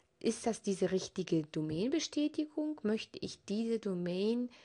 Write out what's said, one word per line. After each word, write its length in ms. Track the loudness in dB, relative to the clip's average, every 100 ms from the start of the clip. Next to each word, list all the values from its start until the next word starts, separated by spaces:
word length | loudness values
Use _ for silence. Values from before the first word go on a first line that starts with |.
| _ _
ist 260 | -2 0
das 160 | -2 -2
diese 300 | -2 2 2
richtige 540 | 2 -2 -6 2 2
Domainbestätigung? 1400 | 2 -2 -2 0 2 0 0 0 0 0 -4 -2 -2 -2
Möchte 380 | 0 0 -2 -10
ich 240 | -10 -10
diese 340 | -4 -2 0 0
Domain 720 | 0 -2 0 0 2 2 -2 -6